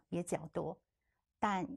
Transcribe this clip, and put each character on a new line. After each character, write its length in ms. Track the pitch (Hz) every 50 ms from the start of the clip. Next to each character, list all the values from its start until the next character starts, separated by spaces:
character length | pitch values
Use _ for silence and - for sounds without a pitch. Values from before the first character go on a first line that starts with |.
| - -
也 120 | 175 170
较 240 | 175 - 185 - 160 156
多， 260 | - 175 151 160 185 - _ _ _ _ _ _ _ _ _ _ _ -
但 260 | 226 208 196 185 - - -